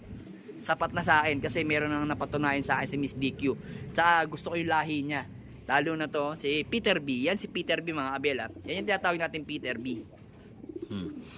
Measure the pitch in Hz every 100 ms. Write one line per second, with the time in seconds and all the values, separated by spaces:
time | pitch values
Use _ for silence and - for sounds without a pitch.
0 | - - - - - - - 160 160 117
1 | 170 156 156 143 151 170 156 151 151 147
2 | 151 147 139 147 147 139 135 131 131 139
3 | 139 131 135 - 135 113 - - - -
4 | 165 170 160 151 - 170 165 160 156 151
5 | 143 147 123 - - - - 135 151 160
6 | 151 151 143 156 143 151 143 233 214 180
7 | 143 123 139 196 - 180 170 160 165 156
8 | 135 135 143 131 113 - - 170 202 190
9 | 185 175 165 156 143 147 127 120 127 117
10 | 104 - - - - - - - - 101
11 | 87 - -